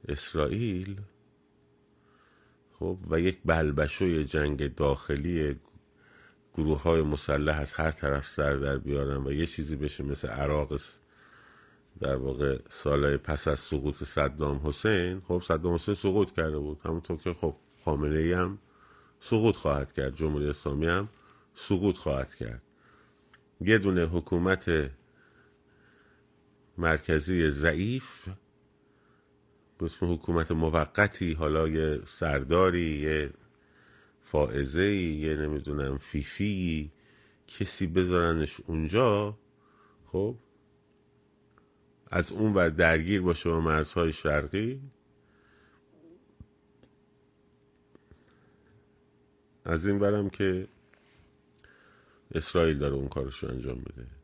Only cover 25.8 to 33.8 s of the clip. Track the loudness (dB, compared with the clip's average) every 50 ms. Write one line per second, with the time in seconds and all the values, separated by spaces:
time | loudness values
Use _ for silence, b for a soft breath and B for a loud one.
25.8 | b b b b b b b b b b b _ _ _ _ _ _ _ _ 0
26.8 | 2 2 2 2 2 2 0 2 2 0 2 2 4 2 2 2 2 2 2 2
27.8 | -2 -2 -4 -6 -8 -12 -20 -16 -16 -16 -16 -16 _ _ _ _ _ _ _ _
28.8 | b b b b b b b b b b b b _ _ _ _ _ _ _ _
29.8 | -6 -6 -4 -2 0 0 0 -2 0 0 0 0 2 0 0 0 2 2 2 2
30.8 | 0 0 2 2 2 2 2 -2 -2 -2 -2 0 0 0 2 2 2 2 2 0
31.8 | 0 0 -2 -4 -6 -12 -8 -4 -2 0 0 0 0 2 4 4 4 4 4 2
32.8 | 0 -2 -2 -2 -2 0 0 0 -2 -4 -8 -14 -20 _ _ b b b b b